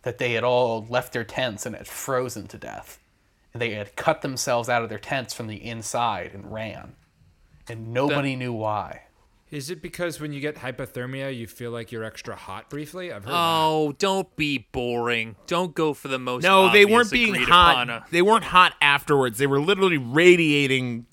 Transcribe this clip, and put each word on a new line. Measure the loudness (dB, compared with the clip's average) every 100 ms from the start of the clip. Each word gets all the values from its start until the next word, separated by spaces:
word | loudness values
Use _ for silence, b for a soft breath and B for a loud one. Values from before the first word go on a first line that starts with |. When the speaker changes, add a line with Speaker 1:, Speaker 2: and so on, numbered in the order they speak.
Speaker 1:
that | -10 -4
they | -2
had | -2
all | 0 2 0 -2 -4
left | -4 -4
their | -8
tents | -8 -6 -6 -6 -10
and | -12
had | -14
frozen | -12 -4 -4 -4 -8 -16
to | -16
death. | -16 -16 -18 -20 _ _ _ _ _
And | -6
they | -4
had | -6 -10 -4
cut | 0 0
themselves | 0 -6 -2 -2 0
out | -2
of | -2
their | -8
tents | -6 -6 -6
from | -10 -10
the | -10
inside | -10 -10 -8 -4 -2 -4 -8
and | -14 -14
ran. | -10 -10 -12 -18 -20 _ _ _ _ _ _ -16
And | -14 -8
nobody | -2 -2 -2 -4
Speaker 2:
That | -4
Speaker 1:
knew | -6
why. | -6 -4 -4 -6 -14 _ _ _ _ _
Speaker 3:
Is | -12 -12
it | -12
because | -14 -8 -8 -8
when | -10
you | -8
get | -8 -8
hypothermia, | -10 -10 -12 -10 -10 -8 -8 -10
you | -12
feel | -12 -12
like | -12 -12
you're | -12
extra | -12 -12 -14 -14
hot | -14 -16 -12
briefly? | -14 -12 -12 -12
I've | -12
heard | -4
Speaker 2:
Oh, | 0 0 2 2 2 0
Speaker 3:
that. | 0
Speaker 2:
don't | 0 0 -4 -4
be | -4 -4 -6
boring. | -6 -2 -2 0 -2 -4 -10 -4
Don't | -2 -2
go | -2 -2 -2
for | -6
the | -6
most | -4 0
Speaker 4:
No, | 4 6 8
they | 8
Speaker 2:
obvious | 8
Speaker 4:
weren't | 6 4
being | 2 0
Speaker 2:
agreed | 0 6
Speaker 4:
hot. | 8 8
Speaker 2:
upon, | 6 0
uh, | -6 -2
Speaker 4:
They | 2
weren't | 4 4
hot | 4 6 6 4
afterwards. | 2 2 2 2 2 0
They | 0
were | 2
literally | 2 2 2 2
radiating | 0 6 8 8 6 2 2 0 -2 -8 -10